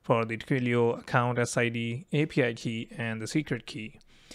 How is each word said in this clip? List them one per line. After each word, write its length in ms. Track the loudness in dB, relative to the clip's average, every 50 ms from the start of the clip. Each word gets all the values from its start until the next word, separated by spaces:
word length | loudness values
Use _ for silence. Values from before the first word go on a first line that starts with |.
for 240 | 0 2 2 2 2
the 100 | 0 -2
Twilio 640 | -4 -2 0 0 2 2 2 4 4 4 4 2 0
account 400 | -2 0 2 2 2 2 2 0
S 160 | 0 0 0 0
I 120 | 0 0
D, 380 | 0 -2 -2 -2 -4 -6 -4 -2
A 140 | 0 0 2
P 180 | 2 2 2 2
I 100 | 2 0
key, 360 | -2 -4 -6 -4 -6 -6 -8 -8 -6
and 240 | -4 -4 -4 -4
the 60 | -4 -2
secret 380 | -2 -2 0 -2 -4 -6 -6
key. 340 | -8 -10 -8 -10 -10 -12 -16 -20 -20 -20 -20 -20 -20 -20